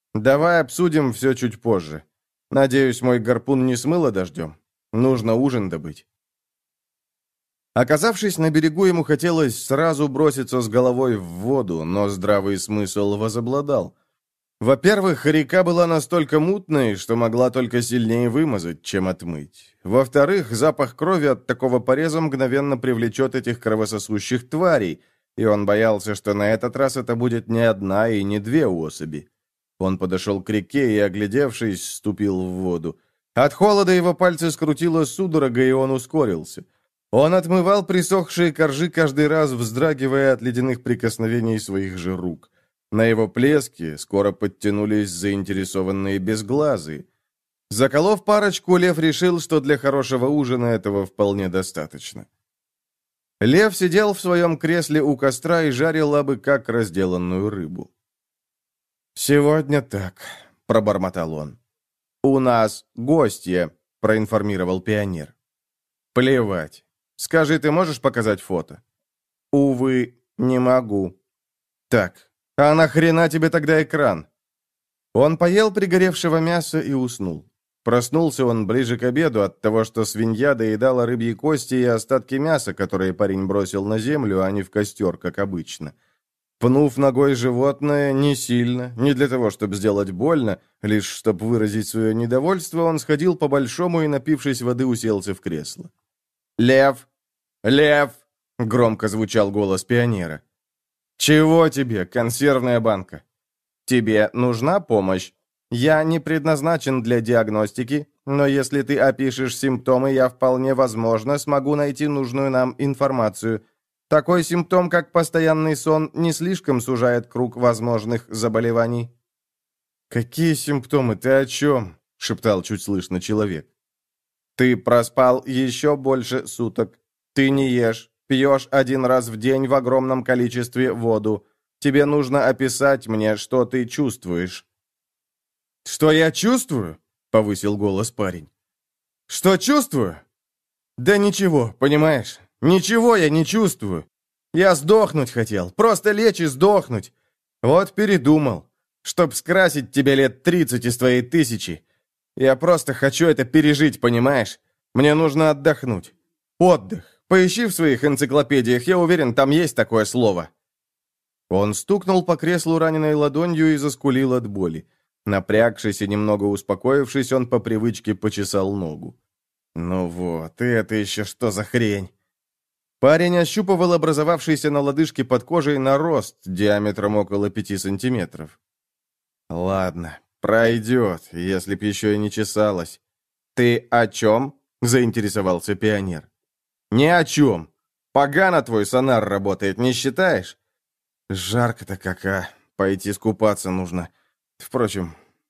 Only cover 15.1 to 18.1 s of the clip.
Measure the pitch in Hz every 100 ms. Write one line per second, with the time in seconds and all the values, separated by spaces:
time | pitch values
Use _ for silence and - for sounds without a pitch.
15.1 | 151 143 156 139 180 185 170 170 160 147
16.1 | 175 151 156 165 202 190 151 120 98 -
17.1 | 117 117 117 127 127 120 120 120 120 110